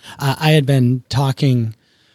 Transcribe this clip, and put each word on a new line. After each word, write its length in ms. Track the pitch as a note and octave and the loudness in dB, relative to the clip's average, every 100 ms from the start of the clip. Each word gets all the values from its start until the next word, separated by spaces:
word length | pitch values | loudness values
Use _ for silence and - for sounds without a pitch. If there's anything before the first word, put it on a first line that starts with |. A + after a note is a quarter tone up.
| - - | -20 -8
uh, 180 | C3+ - | -6 -2
I 100 | D#3 | 2
had 140 | D#3 C3+ | 2 2
been 380 | C3+ B2 B2+ - | 2 2 0 -4
talking 680 | B2+ C#3 - C#3+ B2 A2+ - _ _ _ | -2 -2 0 0 0 -2 -8 _ _ _